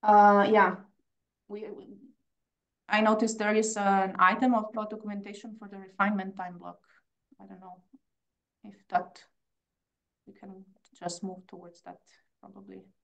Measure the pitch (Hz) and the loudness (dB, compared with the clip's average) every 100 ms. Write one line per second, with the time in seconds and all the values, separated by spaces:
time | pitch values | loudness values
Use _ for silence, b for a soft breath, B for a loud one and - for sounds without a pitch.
0 | 214 208 208 202 202 214 190 180 - _ | 6 8 8 8 6 4 4 0 -14 _
1 | _ _ _ _ _ 208 214 - 190 202 | _ _ _ _ _ -14 -14 -16 -18 -20
2 | - _ _ _ _ _ _ _ - 208 | -20 _ _ _ _ _ _ _ -4 0
3 | 220 214 226 - 208 214 220 - 202 196 | 2 2 0 -2 0 0 0 -2 0 2
4 | 190 185 180 208 262 233 220 226 214 214 | 0 2 2 4 0 0 -2 -8 -10 -10
5 | 208 202 202 202 226 208 202 196 190 _ | -12 -12 -12 -16 -18 -18 -18 -18 -20 _
6 | 196 208 185 190 180 175 87 87 _ _ | 0 0 -6 -10 -14 -14 -18 -20 _ _
7 | _ _ _ _ 196 190 185 180 _ 269 | _ _ _ _ -20 -20 -20 -20 _ -20
8 | _ _ _ _ _ _ 214 202 _ 180 | _ _ _ _ _ _ -20 -20 _ -6
9 | - - _ _ _ _ _ _ _ _ | -6 -18 _ _ _ _ _ _ _ _
10 | _ _ - 196 202 190 190 _ _ _ | _ _ -20 -20 -20 -20 -20 _ _ _
11 | 175 175 190 185 - 175 170 175 - - | -12 -10 -12 -12 -18 -20 -20 -20 -20 -20
12 | _ _ _ _ - 196 196 190 190 _ | _ _ _ _ -20 -20 -20 -20 -20 _